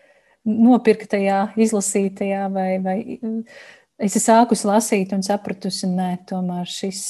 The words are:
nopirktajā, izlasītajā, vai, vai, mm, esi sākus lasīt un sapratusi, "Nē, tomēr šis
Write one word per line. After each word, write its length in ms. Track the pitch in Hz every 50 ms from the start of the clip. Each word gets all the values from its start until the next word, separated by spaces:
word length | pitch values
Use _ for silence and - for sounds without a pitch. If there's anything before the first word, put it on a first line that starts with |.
| _ _ _ _ _ _ _ _ -
nopirktajā, 960 | 220 214 220 233 240 254 240 240 226 214 214 - - - 202 196 196 196 196 196 214 - 220
izlasītajā, 840 | 226 220 220 202 196 - - 202 196 196 190 - 202 196 196 196 196 196
vai, 200 | 196 190 190 185 190 190
vai, 180 | 185 190 185 208 226 247 247 247
mm, 220 | - 220 220 226 226 - - - - - - _ _ _ _ -
esi 220 | 214 202 - 220 -
sākus 400 | - 226 226 240 240 226 - -
lasīt 460 | 208 196 220 220 - 233 202 190 190 202
un 80 | 196
sapratusi, 640 | 190 196 202 202 - - 190 - - 190 180 - -
"Nē, 380 | 190 180 185 185 180 180 180 -
tomēr 400 | - 196 185 185 180 180 175 180
šis 380 | - - - - 196 190 196 - -